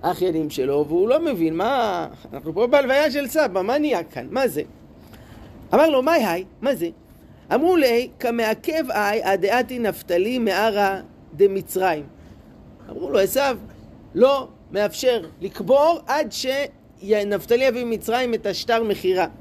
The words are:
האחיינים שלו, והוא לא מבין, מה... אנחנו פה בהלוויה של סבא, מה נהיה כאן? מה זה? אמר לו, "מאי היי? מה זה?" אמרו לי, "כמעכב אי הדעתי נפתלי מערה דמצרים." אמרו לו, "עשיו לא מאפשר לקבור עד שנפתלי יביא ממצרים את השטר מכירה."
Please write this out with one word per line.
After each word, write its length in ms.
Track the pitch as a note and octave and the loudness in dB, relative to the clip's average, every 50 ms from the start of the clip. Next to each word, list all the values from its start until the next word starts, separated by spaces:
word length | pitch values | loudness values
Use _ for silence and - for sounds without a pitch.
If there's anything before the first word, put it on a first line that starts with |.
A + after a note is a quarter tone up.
| - | -2
האחיינים 460 | D#3+ F3+ - F3+ F#3 D#3+ D#3+ D#3+ D3+ | -4 -2 0 -2 -2 0 -2 -4 -4
שלו, 360 | - - B2+ C3+ C#3 D3 D3+ | -4 -4 -2 0 0 0 0
והוא 200 | C#3+ D#3+ F3 F#3+ | 0 0 0 2
לא 120 | A3+ B3+ D#4 | 2 2 0
מבין, 380 | E4+ D#4+ C4 F3 E3 D#3+ D#3+ | 0 -2 -2 0 -2 -2 0
מה... 500 | E3 F#3+ A3+ C#4 C4 A#3 G#3+ F#3 F3 D#3+ - - - - - - | -2 -2 0 0 0 0 -2 -2 -4 -8 -10 -12 -18 -20 -16 -16
אנחנו 200 | C#3 - D#3 D#3 | -12 -10 -8 -2
פה 140 | F#3 A#3 | -2 0
בהלוויה 440 | A#3+ C#4 C#4+ C#4 B3 C4 C#4 D4+ D4+ | 4 4 2 4 4 2 2 2 2
של 160 | B3 D4 C#4+ | 0 -2 -6
סבא, 340 | A#3 - D#4 D4+ A#3+ F3+ F#3+ | -2 0 0 0 0 0 -2
מה 160 | F#3 G#3 B3+ | -2 0 0
נהיה 260 | D4+ D4+ D4+ B3 F3 E3 | 0 0 0 0 -2 -4
כאן? 240 | - - B2+ A#2+ C3+ | -6 -10 -12 -12 -6
מה 160 | F#3 B3+ C4+ | -4 -2 -2
זה? 140 | A#3 C#3 D3 - - - - - - - - - - - - - - - - - - - - - - - | -2 -2 -4 -8 -8 -14 -20 -20 -20 -20 -20 -20 -20 -20 -20 -20 -20 -20 -20 -20 -20 -20 -20 -6 0 4
אמר 160 | A#3+ D4+ E4 | 4 4 6
לו, 120 | C#4+ C4 | 4 2
"מאי 240 | B3+ D4+ E4+ D#4+ A3+ | 2 2 2 2 2
היי? 180 | G3 E3 F3 F#3 - - - | 0 -2 -4 -6 -10 -14 -4
מה 140 | G3+ C4+ C#4 | -2 -2 -2
זה?" 140 | E3+ E3+ E3+ E3 - - - - - - - - - - - F#3 | -2 -4 -8 -8 -12 -20 -20 -20 -20 -20 -20 -20 -20 -4 -2 0
אמרו 220 | A#3+ D4+ F4 F#4 | 2 4 4 4
לי, 340 | E4+ C#4+ B3 A#3 A#3+ B3+ B3 - - | 4 4 4 2 2 0 -2 -8 -6
"כמעכב 720 | - A#3 A#3 A#3 A3+ G#3+ A3+ A3 - - D#4 D#4+ D4+ B3+ | -4 -4 -2 0 0 0 -2 -2 -4 -4 -2 -2 -2 -2
אי 320 | - G#3 G#3 G3+ G#3 A3 - | -2 -2 0 0 0 0 0
הדעתי 560 | F#3+ G3 F#3+ E3+ G3 G#3+ B3 B3 - B3+ B3 | 0 0 2 2 2 2 2 0 -2 -4 -4
נפתלי 600 | A#3 G3+ F3+ - - - F3 F3 F#3 A3+ B3+ B3+ | -2 -2 -4 -4 -4 -2 0 0 2 0 0 0
מערה 600 | A#3 G3+ F#3 F#3 G#3+ A3+ G3+ G#3 G3+ F#3+ G3 F#3 - - - - - - - | 0 0 0 2 0 2 2 2 0 0 0 -4 -10 -16 -20 -20 -20 -20 2
דמצרים." 720 | D3 G3 G3+ G3 F#3+ - - - F#3+ F#3 F#3 D#3+ D3+ C#3+ C3 - - - - - - - - - - - - - - - - | 4 4 4 4 0 -6 -4 -4 0 0 0 0 -2 -6 -12 -18 -20 -20 -20 -20 -20 -20 -20 -20 -20 -20 -20 -20 -20 -20 -16
אמרו 200 | - - F4 - | -12 -10 -8 0
לו, 100 | - G#3+ | 2 2
"עשיו 380 | G3 F#3+ - C4 C#4 C#4 B3 G#3 - - - - - - - - - - - | 2 2 2 0 0 0 -2 -4 -10 -18 -20 -20 -20 -20 -20 -20 -20 -10 2
לא 320 | E3 A#3 C4+ C#4 C4+ B3+ - - - - - | 4 4 4 4 2 -2 -10 -16 -20 -20 -8
מאפשר 540 | D#3+ G3 G#3 G3+ G#3 - - B3+ A#3+ A3 E3+ D#3 - - | -4 -2 -2 -2 -2 0 0 0 0 0 -4 -8 -14 -12
לקבור 580 | E3 G3+ - - G3+ E3+ C4 C#4+ D4 D#4+ E4+ - - | -12 -12 -10 -8 0 2 4 4 6 4 2 0 -2
עד 240 | - C4 D4+ D4+ A3 | -4 -2 -2 -2 -4
שנפתלי 1300 | - - - B3+ C4+ C#4 C#4+ C4+ - - _ - - - - G3 G#3+ G#3 G3+ G3+ G3+ F#3+ - - A#3 B3 C4 | -6 -6 -4 -4 -2 -2 -4 -6 -10 -20 _ -20 -20 -16 -2 0 0 0 2 -2 -2 -4 0 0 2 2 2
יביא 200 | C4+ A3+ B3 B3 | 2 0 -2 -4
ממצרים 480 | A#3 A3+ G3+ - - A#3 B3 B3+ A#3+ A3+ | -4 -4 -4 -4 -2 -2 -2 0 -2 -2
את 120 | G#3+ - | -2 -4
השטר 380 | G3+ F#3 - - - A#3 A3+ A3+ | -4 -6 -4 -2 0 0 0 2
מכירה." 440 | G#3+ G3 - - F#3 F#3 F3+ F3 C#3 - - | 0 -2 -2 0 0 2 2 0 -2 -4 -16